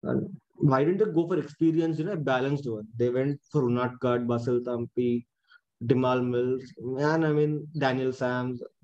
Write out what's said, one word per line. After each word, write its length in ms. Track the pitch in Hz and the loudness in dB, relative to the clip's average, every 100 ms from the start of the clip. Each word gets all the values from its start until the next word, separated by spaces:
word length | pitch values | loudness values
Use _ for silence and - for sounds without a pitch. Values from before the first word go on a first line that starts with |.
And 320 | 127 - - - _ | -2 -2 -4 -12 _
why 280 | - 147 131 | 0 4 4
didn't 140 | 151 190 | 2 2
they 160 | 202 | 2
go 160 | 160 170 | 2 0
for 100 | 175 | -2
experience, 600 | 143 - 165 165 165 156 | -4 0 2 2 0 -2
you 80 | 165 | -4
know, 60 | |
a 40 | 196 | -2
balanced 500 | 135 131 135 143 143 | 0 0 0 -2 -2
one? 220 | 107 107 113 | -6 -8 -2
They 140 | 120 | 0
went 300 | 123 135 143 _ | 0 -2 -4 _
for 120 | 151 | 0
Unadkat, 640 | 127 120 123 123 127 123 120 | 2 2 0 -2 0 0 0
Basil 340 | 120 120 123 | 0 0 -2
Thampi, 680 | 123 120 120 - 123 120 120 _ _ - _ _ | -2 -6 -4 -2 0 0 -4 _ _ -20 _ _
Dimal 420 | 117 139 127 127 123 | 0 2 4 2 0
Mills, 360 | 123 123 127 - - | 0 0 -2 -6 -12
and 480 | 120 131 147 165 160 | -8 -2 2 2 2
I 60 | |
mean, 360 | 147 151 151 151 156 | 4 2 0 -6 -2
Daniel 320 | 135 127 131 | 0 0 -2
Sams. 520 | 127 127 123 123 123 - _ | -2 -2 -2 -4 -6 -12 _